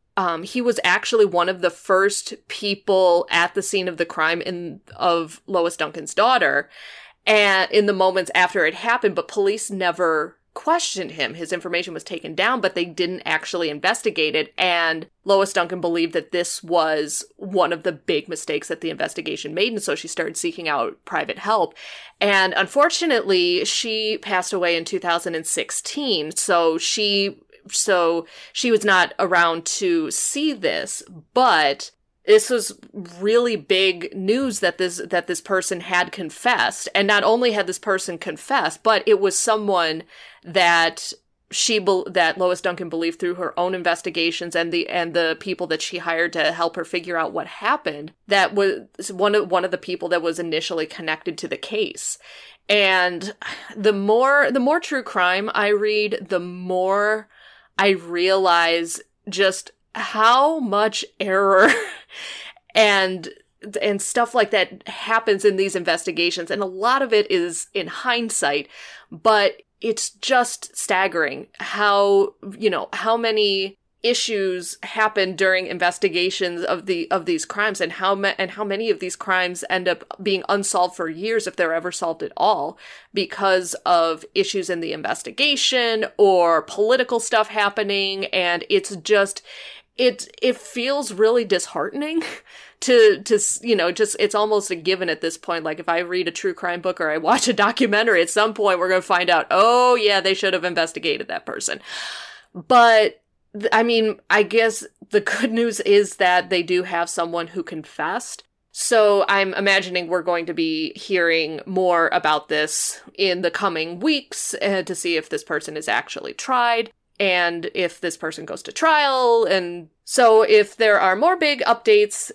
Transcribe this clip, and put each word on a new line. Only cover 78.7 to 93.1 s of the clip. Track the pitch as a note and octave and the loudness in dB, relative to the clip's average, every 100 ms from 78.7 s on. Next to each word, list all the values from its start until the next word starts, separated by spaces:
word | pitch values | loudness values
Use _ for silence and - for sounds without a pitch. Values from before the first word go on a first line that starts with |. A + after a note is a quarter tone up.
| G3 A3+ | -4 -2
of | E3+ | -2
these | F3+ - | -4 -8
crimes | - F#3 F3+ F3+ - | -2 0 0 -4 -4
end | F#3 F3+ | -2 -2
up | E3+ - - | -4 -6 -6
being | G3 F#3+ - | -2 -2 0
unsolved | G3+ G3 G3 F3+ | -2 0 0 0
for | F3 E3 | -2 -8
years | D#3+ G#3 A3+ F#3+ | -6 -4 -2 -4
if | - | -2
they're | E3+ | -2
ever | E3 F3 | -2 -4
solved | - E3+ E3 | -6 -6 -4
at | E3+ - | -6 0
all | G3 G3+ D3 - - - _ | 2 2 -2 -10 -18 -20 _
because | G3+ F#3+ - G3 F#3 F3+ - - | -4 -4 0 2 2 0 -4 2
of | F3 E3 D#3+ - | 4 4 -2 -4
issues | - F#3+ G3+ F3 | -2 0 -2 -4
in | F3 | -4
the | E3 | -4
investigation | - G2+ - - - C#4 F#3+ - B3+ A#3 A3 G#3+ - | -6 -6 -6 -6 -2 0 0 0 2 0 0 -2 4
or | G3 F#3 E3+ E3 | 6 6 4 4
political | - - G#3+ B3+ B3 A#3 | 0 0 2 2 2 -2
stuff | A#3 A3+ G#3+ | 0 0 0
happening. | G#3+ G3+ G#3 G3+ G3+ G3 G3 F#3+ | 0 0 0 -2 -2 -2 -4 -4
And | - F3 F3 - | -2 0 -2 2
it's | G3 F#3+ G3 | 0 0 -8
just, | D#3 G#3 G3+ - - - - - _ - | 2 2 2 -2 -14 -20 -20 -20 _ 0
it, | B3 B3 - - | 0 0 -10 -2
it | B3+ B3 | 0 0
feels | - A#3+ B3 C#4+ B3 | -6 -6 -2 -2 -4
really | F#3+ A3 A#3+ | 2 4 4
disheartening | G#3 F#3 - - D#3+ C4+ D4 D#4+ - - _ | 2 0 -2 -6 -6 -6 -4 -4 -4 -10 _
<laughs> | - - - | -20 -20 -6
to, | - B3 A3 | 4 8 8